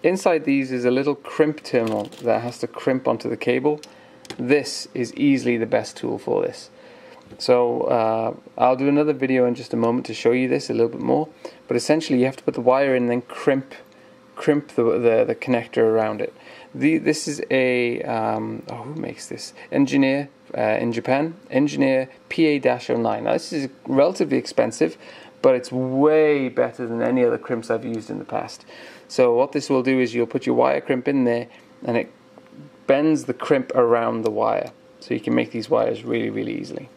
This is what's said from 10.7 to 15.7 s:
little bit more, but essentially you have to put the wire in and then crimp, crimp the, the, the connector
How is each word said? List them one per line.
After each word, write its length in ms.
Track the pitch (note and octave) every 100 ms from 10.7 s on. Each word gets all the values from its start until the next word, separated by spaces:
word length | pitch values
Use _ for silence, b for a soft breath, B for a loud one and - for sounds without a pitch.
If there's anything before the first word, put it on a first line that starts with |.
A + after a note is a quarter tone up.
little 160 | A#2 A#2
bit 120 | -
more, 260 | B2 C#3+ D#3 B B B -
but 80 | A#2+
essentially 440 | - D#3 D#3+ C3
you 60 | B2+
have 100 | C3
to 60 |
put 100 | -
the 80 | D3+
wire 340 | A#2+ C3 C#3 B2+
in 80 |
and 80 | A#2+
then 100 | A#2+
crimp, 500 | - - - C3+ C3+ - - B B B - -
crimp 340 | - D3 D3 -
the, 80 |
the, 400 | A#2 A2 A#2 A2 A2
the 100 | A#2
connector 480 | - A#2+ A2+